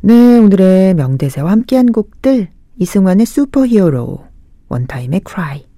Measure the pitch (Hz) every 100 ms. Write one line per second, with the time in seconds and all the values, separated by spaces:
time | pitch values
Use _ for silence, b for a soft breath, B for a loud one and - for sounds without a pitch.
0 | 196 233 240 240 214 196 185 185 190 180
1 | 131 135 139 131 151 208 247 262 247 226
2 | 208 - 262 262 190 _ _ - 180 202
3 | 190 185 233 - 285 277 262 220 180 131
4 | 117 - - - _ _ _ 123 127 127
5 | 123 170 190 - 156 139 _